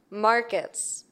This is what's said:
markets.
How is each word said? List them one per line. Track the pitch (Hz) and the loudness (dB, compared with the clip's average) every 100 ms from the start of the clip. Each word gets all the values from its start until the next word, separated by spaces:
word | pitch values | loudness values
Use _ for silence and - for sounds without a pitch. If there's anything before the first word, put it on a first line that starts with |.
| _ | _
markets. | 202 214 233 233 185 - - - - - | 0 4 4 2 -2 -4 -6 -8 -10 -14